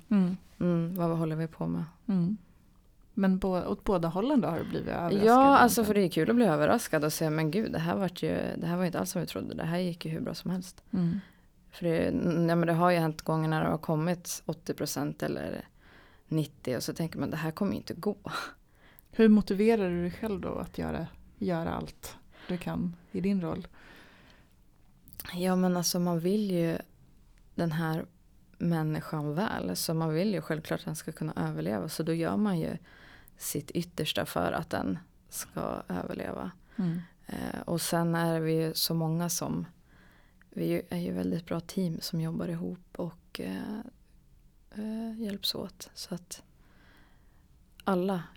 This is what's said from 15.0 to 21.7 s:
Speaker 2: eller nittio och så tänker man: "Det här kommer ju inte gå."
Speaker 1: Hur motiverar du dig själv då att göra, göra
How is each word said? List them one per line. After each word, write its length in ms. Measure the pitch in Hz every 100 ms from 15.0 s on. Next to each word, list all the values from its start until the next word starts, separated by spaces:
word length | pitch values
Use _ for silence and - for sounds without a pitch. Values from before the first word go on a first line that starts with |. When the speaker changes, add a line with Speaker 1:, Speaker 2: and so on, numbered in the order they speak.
| 147 -
Speaker 2:
eller 420 | 151 69 80 - - - - - - - -
nittio 480 | 156 151 - - 123
och 60 |
så 100 | -
tänker 240 | - 165 -
man: 120 | -
"Det 60 | 156
här 140 | 160
kommer 220 | - 202
ju 60 | -
inte 160 | -
gå." 220 | 165 208 196 - - - - - - - - -
Speaker 1:
Hur 180 | - 220
motiverar 600 | 214 196 196 220 226 185
du 120 | 175
dig 80 | 175
själv 300 | - - 185
då 140 | 165
att 240 | - - -
göra, 280 | 160 151 165 - - -
göra 320 | 190 165 165